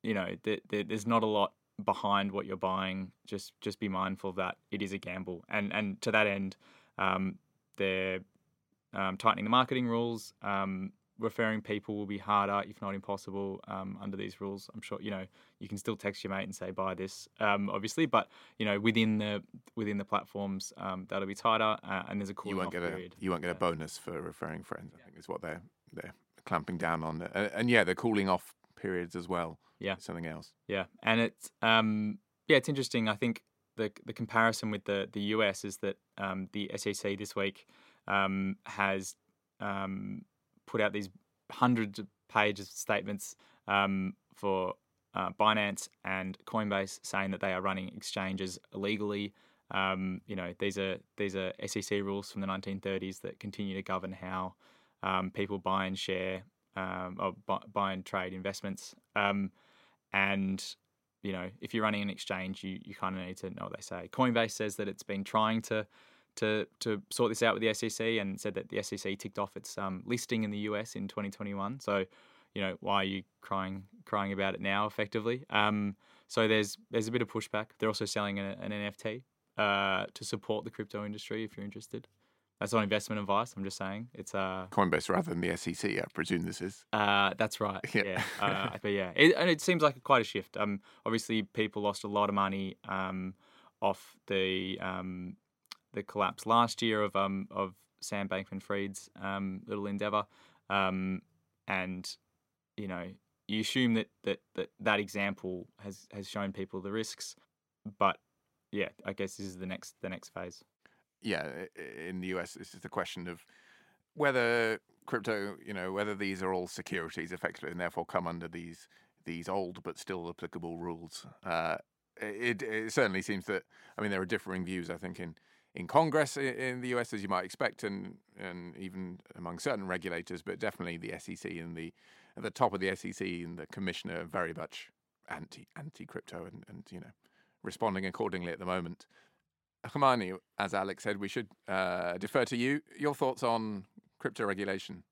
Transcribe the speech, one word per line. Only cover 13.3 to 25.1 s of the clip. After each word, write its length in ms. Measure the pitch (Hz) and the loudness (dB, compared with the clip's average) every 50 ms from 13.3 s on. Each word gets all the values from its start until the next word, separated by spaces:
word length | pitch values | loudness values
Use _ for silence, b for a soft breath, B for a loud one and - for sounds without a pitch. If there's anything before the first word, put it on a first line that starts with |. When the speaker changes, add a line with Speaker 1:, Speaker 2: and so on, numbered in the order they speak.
| 95 98 98 98 95 95 - | -4 -4 -2 -2 -4 -8 -8
Speaker 1:
um, 320 | - 101 95 95 98 98 98 | -8 -8 -6 -6 -8 -8 -8
under 160 | 101 101 98 | -6 -6 -4
these 240 | 95 104 101 98 - | -4 -6 -6 -6 -6
rules. 300 | 101 98 101 101 - - | -6 -6 -6 -8 -10 -12
I'm 80 | - 110 | -14 -14
sure, 220 | - - 104 - | -8 -8 -8 -6
you 80 | - 104 | -4 -4
know, 160 | 101 95 95 - b b b b b b | -4 -4 -6 -10 b b b b b b
you 80 | - | -10
can 100 | 98 104 | -8 -8
still 200 | 98 - - 107 | -4 -2 -4 -4
text 260 | - - 101 101 - | -2 -2 -4 -4 -2
your 100 | - 98 | -6 -4
mate 120 | 98 95 98 | -4 -4 -4
and 100 | 95 98 | -6 -8
say, 160 | - 90 92 | -8 -8 -6
"Buy 240 | 95 98 95 95 92 | -2 -2 -2 -2 -2
this," 340 | 87 95 98 - - - - _ - | -2 -4 -6 -6 -12 -16 -18 _ 2
um, 280 | 110 104 101 101 101 101 | 4 4 4 4 2 0
obviously, 360 | 101 101 101 110 - - 165 | -2 -2 -4 -2 2 2 2
but, 220 | 135 - 110 - B B B B B B | 6 6 4 4 B B B B B B
you 80 | B 113 | B 2
know, 140 | 104 101 101 | 2 2 4
within 400 | 104 117 107 113 110 110 107 107 | 4 6 6 6 6 6 4 4
the, 240 | 104 104 104 101 - _ - - _ - _ | 2 2 0 -2 -4 _ -20 -20 _ -12 _
within 240 | 117 107 104 104 101 | -2 -2 0 0 -2
the 60 | 98 | 0
platforms, 680 | - 104 98 - - - 101 101 98 98 95 - - - | 0 0 0 0 -2 -4 -4 -2 -2 -2 -4 -6 -8 -10
um, 300 | - 95 95 92 92 92 - | -6 -6 -4 -4 -6 -6 -4
that'll 180 | 98 98 98 | -2 -2 -2
be 80 | 95 101 | -2 -6
tighter, 420 | - - 117 110 110 110 107 107 - | 0 4 4 6 6 6 4 2 0
uh, 220 | - 92 98 95 - - | -2 -4 -4 -4 -2 -2
and 120 | 101 101 | -4 -4
there's 80 | 101 95 | -4 -4
a 20 | |
Speaker 2:
You 60 | 98 | -6
Speaker 1:
cooling 200 | - - 104 98 92 | -8 -6 -4 -2 -2
Speaker 2:
won't 100 | 92 95 | -2 -2
Speaker 1:
off 40 | |
Speaker 2:
get 100 | 90 90 87 | -2 -2 -2
a, 40 | 85 | -2
Speaker 1:
period. 260 | 80 92 90 90 - - | -2 -4 -8 -12 -12 -4
Speaker 2:
you 120 | - 95 | 0 0
won't 120 | 90 82 | 0 2
get 80 | 80 90 | 0 -2
a 40 | 87 | 0
Speaker 1:
Yeah. 40 | 90 | 2
Speaker 2:
bonus 400 | 98 87 85 78 78 80 - - | 2 2 2 0 -6 -8 -8 -10
for 240 | - 87 85 78 | -10 -6 -6 -6
referring 400 | 85 85 85 - 82 80 80 82 | -6 -8 -8 -6 -6 -6 -6 -8
friends, 320 | - - - - - - - | -8 -10 -10 -10 -10 -14 -18
I 100 | - - | -20 -20
think 140 | - | -20